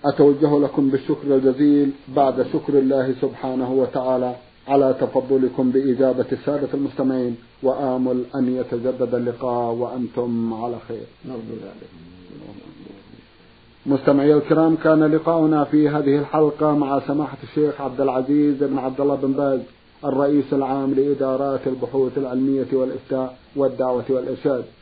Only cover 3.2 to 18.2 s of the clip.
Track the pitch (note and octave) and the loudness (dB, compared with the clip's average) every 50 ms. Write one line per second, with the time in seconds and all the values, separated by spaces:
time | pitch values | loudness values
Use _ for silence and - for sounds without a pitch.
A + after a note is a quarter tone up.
3.2 | - C3+ A#2+ - - C3 C3 B2+ B2+ B2 C3 C3+ C3 B2 - C3+ B2+ B2+ C3 B2+ | -4 -6 -6 -6 -8 -6 -4 -4 -4 0 0 0 0 0 -2 -4 -2 0 0 0
4.2 | B2+ B2 B2 - - - _ _ _ - C#3 C#3 C#3 C3 C3 - C#3 A#2+ - C3+ | 0 -2 -6 -8 -16 -20 _ _ _ 0 2 4 4 4 2 0 -2 -2 0 -2
5.2 | B2 B2+ C#3 C3 C3 B2 B2+ - C3+ B2+ B2 C3+ C3+ C#3 B2 A#2+ C3+ C3 B2+ B2 | 0 2 2 2 2 0 0 0 0 2 2 2 2 2 2 2 2 2 2 0
6.2 | B2 - C3+ A#2 - - C#3+ D3 C#3+ C3+ - C#3+ C#3 C3+ - - C#3 C3 C3 C3 | -2 -4 -4 -6 -4 -4 -2 -2 -4 -4 -4 -4 -4 -4 -4 -2 -2 0 0 0
7.2 | B2+ A#2+ A#2 A#2 - - _ _ - C3 C3 C3 C#3 C3+ B2+ B2+ B2+ B2+ B2 B2+ | -2 -4 -4 -8 -12 -20 _ _ -2 -2 -2 0 -2 -2 -2 -2 0 0 -2 -2
8.2 | B2 B2 - C#3 B2+ B2 B2+ B2+ A#2+ A#2+ B2+ A#2+ A#2 B2+ B2+ B2+ C3 A#2 A#2+ B2 | -4 -6 -2 -2 0 0 0 -2 -4 -4 -6 -4 -2 -4 -2 -2 -2 -2 -2 -2
9.2 | B2 B2 A#2 A#2+ C3+ B2+ A#2+ A#2+ A#2+ A#2 A#2 A#2 B2 A#2+ - B2+ B2 A2 - - | -2 -4 -6 -4 -4 -4 -2 -2 -2 -4 -4 -4 -6 -6 -6 -6 -8 -6 -4 -6
10.2 | A#2+ A#2+ A#2 A#2 A2+ A2+ A2+ A2 A#2 A#2+ A#2+ A2+ - - A#2 A2 A2 A2+ - _ | -4 -4 -2 -4 -4 -4 -6 -6 -6 -8 -8 -10 -10 -12 -12 -12 -12 -16 -20 _
11.2 | - - C3 A#2 A2+ A2 A2+ A2 G2+ G2 - - - - - E2+ E2 F2 F2+ F#2 | -16 -14 -12 -12 -12 -12 -14 -14 -14 -16 -18 -20 -20 -20 -20 -20 -20 -20 -20 -20
12.2 | F2+ - - C#3+ - - - - - - - - - - - - - - - - | -20 -20 -20 -20 -18 -18 -20 -20 -20 -20 -20 -20 -20 -20 -20 -20 -20 -20 -20 -20
13.2 | - _ _ _ - - - _ _ - _ _ _ C3+ C#3 C3+ - - C#3+ C#3 | -20 _ _ _ -20 -20 -20 _ _ -20 _ _ _ 0 0 2 4 4 4 4
14.2 | C#3 D3 D3+ D3+ D3 - D#3+ D#3 D#3+ D#3+ E3 D#3+ - D#3+ D#3 D#3 D#3 D#3 D3+ D#3+ | 6 6 4 4 4 2 2 4 4 4 2 2 4 4 4 6 4 4 2 2
15.2 | D#3+ E3 E3 E3 D#3 D#3 D#3 D3+ D3 C#3+ - D3+ D3+ D3 D3 D3+ D3 C#3+ C#3 D3 | 2 2 2 2 2 2 2 2 0 2 2 2 2 4 2 0 2 2 2 2
16.2 | D3 C#3+ - D3+ D#3 D3+ D3 - D3+ D3+ D3 D3 D3 C3+ C#3 C#3 C3 - C#3+ D3 | 0 0 2 2 2 2 2 2 0 2 2 2 0 0 0 -2 -2 -2 -4 -4
17.2 | D3+ C3+ C3 - - A#2 - D3 D3+ D3 C#3+ - C#3 C3 B2 B2 C#3 C#3 B2 C3 | -4 -4 -8 -14 -18 -8 -2 0 0 0 0 -2 -6 -8 -4 0 0 0 0 0